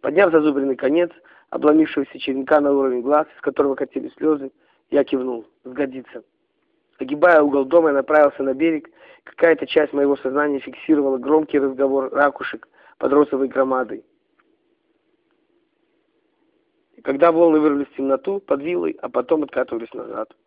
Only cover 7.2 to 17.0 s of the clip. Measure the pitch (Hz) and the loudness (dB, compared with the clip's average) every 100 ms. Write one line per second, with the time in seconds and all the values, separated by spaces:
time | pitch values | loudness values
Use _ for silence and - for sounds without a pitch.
7.2 | 175 160 147 139 135 170 160 139 131 151 | 4 4 4 0 2 2 2 0 2 4
8.2 | 147 - 135 131 165 156 - _ - _ | 4 2 -6 -2 -2 -2 -10 _ -20 _
9.2 | - - 165 156 139 - 147 143 143 139 | -20 0 2 2 0 0 0 0 0 0
10.2 | 135 135 147 139 127 - - 151 139 131 | -2 -2 -2 -4 -8 -16 -2 0 2 -2
11.2 | 131 156 151 147 135 131 135 135 131 135 | 0 0 2 -2 -2 -2 -2 0 -2 0
12.2 | 147 - - - - _ _ _ 131 147 | 0 -2 -12 -12 -18 _ _ _ 0 2
13.2 | 147 135 135 135 131 131 117 110 _ _ | 2 0 -2 -2 -2 -2 -4 -10 _ _
14.2 | _ _ _ _ _ _ _ _ _ _ | _ _ _ _ _ _ _ _ _ _
15.2 | _ _ _ _ _ _ _ _ _ _ | _ _ _ _ _ _ _ _ _ _
16.2 | _ _ _ _ _ _ _ _ | _ _ _ _ _ _ _ _